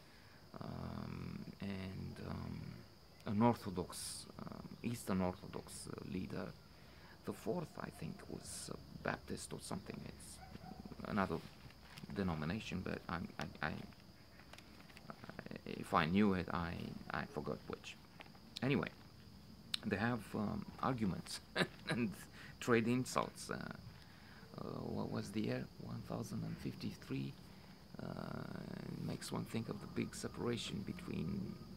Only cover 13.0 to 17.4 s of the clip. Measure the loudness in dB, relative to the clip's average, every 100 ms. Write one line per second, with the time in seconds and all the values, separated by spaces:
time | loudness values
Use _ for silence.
13 | 0 -2 -2 -2 -4 0 0 0 -6 -12
14 | -16 -16 -16 -16 -14 -14 -14 -14 -14 -14
15 | -12 -12 -10 -10 -8 -6 -4 -4 4 8
16 | 10 10 10 8 4 2 2 0 -4 -6
17 | -2 0 0 0